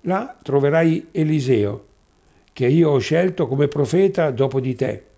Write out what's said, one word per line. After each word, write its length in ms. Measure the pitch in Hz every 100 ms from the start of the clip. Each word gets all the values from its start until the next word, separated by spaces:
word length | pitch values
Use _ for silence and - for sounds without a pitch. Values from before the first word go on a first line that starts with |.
Là 360 | - 190 254 -
troverai 640 | - 139 143 160 165 160 -
Eliseo, 720 | - 156 156 131 117 104 107 - _ _ _ _ _ _
che 140 | - 123
io 240 | 156 160
ho 80 | 139
scelto 480 | 110 156 185 - 131
come 200 | 135 147
profeta 640 | 147 139 170 196 190 156
dopo 280 | 120 135 131
di 160 | 127 123
te. 280 | 127 110 _